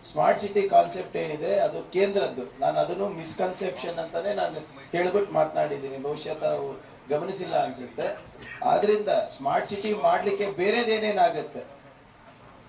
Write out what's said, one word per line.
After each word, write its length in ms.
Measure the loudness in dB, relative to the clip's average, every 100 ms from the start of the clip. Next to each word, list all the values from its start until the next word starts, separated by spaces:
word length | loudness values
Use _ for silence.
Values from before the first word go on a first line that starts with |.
| -6
ಸ್ಮಾರ್ಟ್ 280 | 2 4 4
ಸಿಟಿ 280 | 2 0 6
ಕಾನ್ಸೆಪ್ಟ್ 480 | 6 6 -2 -6 -4
ಏನಿದೆ 440 | -4 -2 0 2
ಅದು 320 | 2 -2 -2
ಕೇಂದ್ರದ್ದು. 680 | 2 2 2 -2 -4 -10 -2
ನಾನು 180 | 0 2
ಅದನ್ನು 300 | 0 -2 -4
ಮಿಸ್‌ಕನ್ಸೆಪ್ಷನ್ 880 | -6 -10 -4 -4 -2 -6 -4 -6 -6
ಅಂತಾನೆ 360 | -4 -4 -2
ನಾನು 240 | -2 -2 -4 -14 -18 -6
ಹೇಳ್ಬಿಟ್ಟು 420 | -2 2 0 0
ಮಾತನಾಡಿದ್ದೀನಿ, 680 | 2 2 2 0 -2 -6 -6
ಬಹುಶಃ 320 | -6 -6 -6
ತಾವು 460 | -2 -2 -2 -4 -10 -16 -20 -4
ಗಮನಿಸಿಲ್ಲ 540 | -2 -2 -6 -2 0
ಅನ್ಸುತ್ತೆ. 540 | 0 -4 -10 -4 -4 -6 -12 -18 -16 -2
ಆದ್ರಿಂದ 440 | 2 4 4 4 4
ಸ್ಮಾರ್ಟ್ 600 | 2 0 -4 0 0 0
ಸಿಟಿ 260 | -4 -2 2
ಮಾಡ್ಲಿಕ್ಕೆ 440 | 4 4 2 0 -2
ಬೇರೆದೇನೇನಾಗುತ್ತೆ, 1300 | 2 2 2 2 2 2 4 4 2 -6 -12 -14 -18 -20 -20 -20 -20 -20 -20 -20 -20